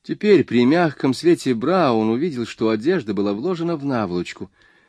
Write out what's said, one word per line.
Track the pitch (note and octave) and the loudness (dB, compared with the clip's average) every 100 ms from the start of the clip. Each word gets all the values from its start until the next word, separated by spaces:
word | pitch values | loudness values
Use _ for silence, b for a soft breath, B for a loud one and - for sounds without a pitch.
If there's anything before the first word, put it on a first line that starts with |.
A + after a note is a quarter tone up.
Теперь | - E3+ G#3 F3+ | -10 -2 4 4
при | - A#2 | 6 2
мягком | B2 E3 E3+ - C3+ | 4 4 0 0 -2
свете | B2 D#3+ E3 C3+ | 0 2 2 0
бра | A#2 C3 F#3 D3 | -2 0 0 2
он | A2+ A2 | 2 0
увидел, | A#2 F3 B2 A2+ | 0 -4 -6 -8
что | - A2 | -2 -2
одежда | A2 C3 F#3 A2 | 0 0 -2 -2
была | G2+ G2+ | -4 -2
вложена | G2+ D#3+ F3 E3+ | -2 -4 -4 -4
в | D#3+ | -4
наволочку. | C#3 B2 G2+ F2 F2 - F#2+ b b b | -4 -4 -2 -4 -6 -12 -16 b b b